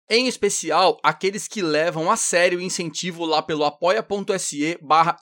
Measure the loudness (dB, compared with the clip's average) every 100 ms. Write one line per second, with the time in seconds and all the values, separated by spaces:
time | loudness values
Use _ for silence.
0 | -2 0 2 0 -2 -2 0 2 4 2
1 | 0 0 -2 -4 -8 -4 -2 0 0 0
2 | 0 0 0 2 2 0 -4 -6 -6 -8
3 | -8 -6 -2 0 0 0 -2 0 0 0
4 | -2 -4 -2 -4 -4 -4 -4 -4 2 4
5 | 4 0